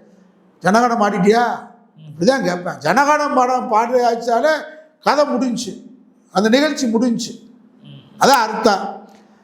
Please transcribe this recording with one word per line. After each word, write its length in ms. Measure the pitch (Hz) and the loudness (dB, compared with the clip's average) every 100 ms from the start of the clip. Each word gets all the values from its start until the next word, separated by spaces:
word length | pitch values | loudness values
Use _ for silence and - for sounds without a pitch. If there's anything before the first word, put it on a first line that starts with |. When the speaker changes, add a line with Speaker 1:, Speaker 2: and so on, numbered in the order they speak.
| - _ _ _ _ _ | -20 _ _ _ _ _
Speaker 1:
ஜனகணம் 400 | 175 214 247 226 | 0 2 2 0
பாடிட்டியா?" 420 | 202 202 196 226 240 190 - - _ _ | 0 2 2 2 0 -4 -12 -20 _ _
இப்படிதான் 460 | - 160 190 269 | -20 -2 0 2
கேட்பேன். 360 | 175 175 175 135 | 0 -4 -6 -4
ஜனகணம் 540 | 143 220 277 302 294 254 | 0 2 2 2 0 0
படம் 320 | 254 254 226 | 0 -2 0
பாடி 260 | 214 233 | 0 0
ஆச்சாலே 580 | 254 240 226 240 233 294 302 226 - - _ | 0 0 0 -2 0 0 0 -4 -18 -20 _
கதை 240 | - 277 285 | 0 2 2
முடிஞ்சுச்சு, 460 | 247 262 220 190 - - - _ _ _ | 0 -2 -4 -8 -12 -18 -20 _ _ _
அந்த 180 | 185 214 | 0 2
நிகழ்ச்சி 380 | 254 302 294 247 | 2 2 -2 -2
முடிஞ்சுச்சு. 460 | 220 247 226 - - - - _ _ | 0 0 -2 -6 -12 -20 -20 _ _
Speaker 2:
ம். 380 | - - - - | -20 -20 -20 0
Speaker 1:
அதான் 220 | 220 269 220 | 2 4 2
அர்த்தம். 520 | 202 220 190 - - - - _ _ | 0 0 0 -2 -12 -18 -20 _ _